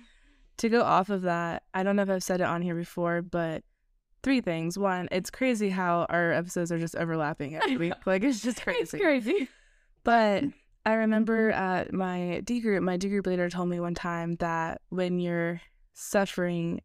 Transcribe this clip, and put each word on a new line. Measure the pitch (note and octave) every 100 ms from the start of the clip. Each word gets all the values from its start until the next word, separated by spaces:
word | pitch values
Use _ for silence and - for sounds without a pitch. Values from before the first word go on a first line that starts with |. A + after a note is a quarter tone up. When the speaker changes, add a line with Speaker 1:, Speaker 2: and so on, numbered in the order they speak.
| - _ _ _ _ -
Speaker 1:
To | A3+
go | A#3
off | C3 D#3+ F#3+
of | G3
that, | F3+ E3+ E3+ D#3+ -
I | F#3
don't | F#3+ G3+
know |
if | G3
I've | F#3
said | - F#3
it |
on | D#3 E3+
here | F3+ E3+
before, | F3 - E3+ E3+
but | F3+ F3 E3 D#3 - _ _ _ _ _
three | B3+ C4
things. | F3+ E3 E3 F3+
One, | G3 F3+ F3
it's | F#3 -
crazy | - C4 A3+ G#3
how | F#3+ F3+ E3+ -
our | E3+ E3+
episodes | D#3 F3 F3+ E3+
are | E3+
just | E3 -
overlapping | E3 D#3+ D3 D#3+ C#3+ D#3
every | - C4
week. | E3+ -
Speaker 2:
<laughs> | -
Speaker 1:
Like, | F#3+
it's | C4+ A3+
just | B3 A#3 -
Speaker 2:
It's | B4+ -
Speaker 1:
crazy. | A#4
Speaker 2:
crazy. | F4+ C#4 A3 G4 C4 - _ _ _ _
Speaker 1:
But | - A#3 G#3+ G3 - - _ _ G#3+
I |
remember | A3 A3 G#3+ A3 A3 A3
at | - F#3+ F3+ -
my | F#3+ F#3 F3+ F3 E3+
D | G3 A#3+
group, | A3 F#3+
my | F#3 F3+
D | G3
group | G3+ F#3
leader | F3+ F3
told | F3+ F3
me | F3
one | F3 E3+
time | F3 E3+ E3+ E3+
that | E3+ E3 E3 - -
when | F#3 F3+ F3+
you're | F3 E3+ E3+ E3+ - _ _
suffering, | - - G#3 G3 - F3 F3 E3+ F3